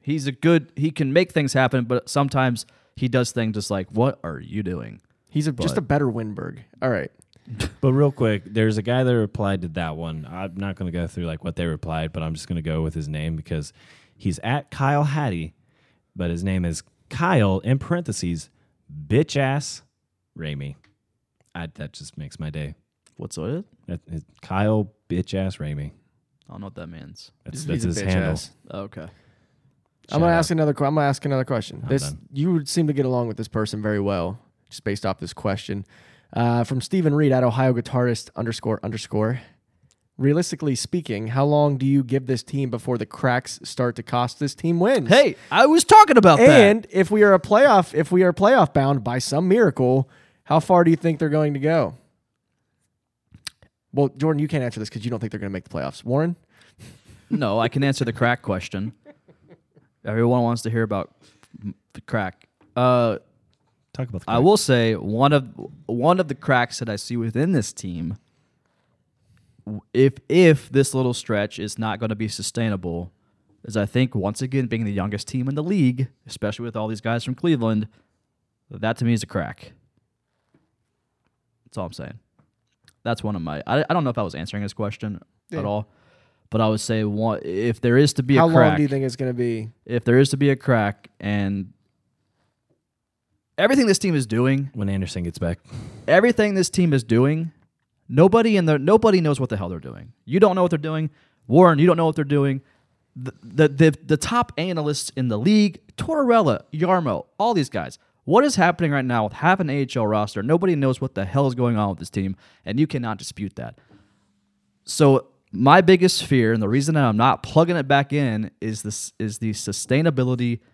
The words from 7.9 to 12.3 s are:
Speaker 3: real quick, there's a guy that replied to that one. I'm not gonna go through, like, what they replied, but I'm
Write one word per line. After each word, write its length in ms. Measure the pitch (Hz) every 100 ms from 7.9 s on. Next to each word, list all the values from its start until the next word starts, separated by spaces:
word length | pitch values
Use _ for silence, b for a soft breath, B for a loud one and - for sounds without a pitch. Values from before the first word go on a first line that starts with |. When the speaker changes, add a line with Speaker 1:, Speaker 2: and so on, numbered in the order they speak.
Speaker 3:
real 180 | 131 143
quick, 320 | 139 117 101 92
there's 320 | 107 110 107
a 40 |
guy 200 | 101 127
that 120 | 127 120
replied 460 | 107 - 101 98
to 40 | 87
that 260 | 82 82 78
one. 300 | 82 78 69
I'm 240 | 87 95 90
not 200 | 98 90
gonna 160 | 90
go 160 | 87 82
through, 180 | - 85
like, 180 | 80
what 120 | 85 82
they 100 | 85
replied, 480 | 78 80 80 80
but 80 | 82
I'm 100 | 80